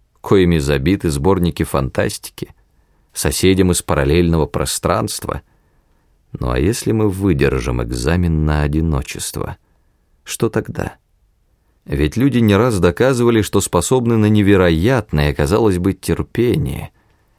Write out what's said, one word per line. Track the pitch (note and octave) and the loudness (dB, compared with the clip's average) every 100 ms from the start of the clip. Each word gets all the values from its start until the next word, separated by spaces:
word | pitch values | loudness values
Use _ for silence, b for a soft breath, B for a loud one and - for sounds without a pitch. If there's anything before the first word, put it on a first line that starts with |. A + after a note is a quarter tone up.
| _ _ | _ _
коими | - G2+ F2+ E2 | 2 4 4 2
забиты | C#2 C#2+ C#2 G2 F2 | 0 0 0 0 -2
сборники | C#2 D#2 F#2+ F2 - | 0 0 2 0 -2
фантастики, | D#2+ D2 C2 - A2 - - - - - _ _ _ _ _ | -4 -2 -2 -4 -4 -6 -16 -14 -16 -16 _ _ _ _ _
соседям | - D#2 D#2 F#2 F#2+ F#2 | -6 -4 0 2 4 2
из | F2 | 0
параллельного | - D2+ C#2 E2 F2 E2 C#2+ | -2 -2 2 2 2 2 0
пространства? | - D2+ - E2 G2 A2+ - - - - _ _ _ _ _ _ _ _ - | -4 -6 -4 -2 -2 -4 -8 -8 -10 -12 _ _ _ _ _ _ _ _ -8
Ну | B1 | -4
а | B1 | 0
если | D#2+ A#2+ - | 0 -2 -2
мы | A2+ G#2+ | 0 0
выдержим | F#2 G2 D2 C#2 B1+ A#1+ B1 | 0 0 2 0 0 -4 -4
экзамен | A#1 A#1+ B1 F2 F2 D#2+ | -4 -4 -2 0 0 0
на | D2+ D2+ | 0 0
одиночество, | D2 D2+ E2 D2 C2+ - - - - - _ _ _ _ _ _ | 0 0 0 -2 -4 -10 -10 -8 -10 -12 _ _ _ _ _ _
что | - - A#2 | -16 -4 -2
тогда? | A2 - - - - _ _ _ _ _ _ _ _ - | -2 -6 -8 -8 -10 _ _ _ _ _ _ _ _ -8
Ведь | - D2+ G#2+ | -2 -2 2
люди | C3+ A#2+ | 0 2
не | A2+ | 4
раз | G2 B2 G2+ | 4 2 2
доказывали, | F2 E2+ B2+ B2+ A#2+ A2+ | 0 2 0 2 2 2
что | G2+ G2+ | 2 -2
способны | - F2 - C3 A#2 A2+ | 0 -2 0 0 2 2
на | G#2+ | 4
невероятное, | G#2+ G2 G2+ F2+ E2 G2+ C3 - D2+ D2 | 4 4 4 4 2 2 0 0 0 0
казалось | C#2 D2 G2+ A2+ F2+ | 0 0 2 2 2
бы, | F#2 | -2
терпение, | F#2 - E2 - - A#2+ - B1+ C2+ - _ _ _ _ | -2 -4 -4 -4 -2 0 0 -2 -6 -12 _ _ _ _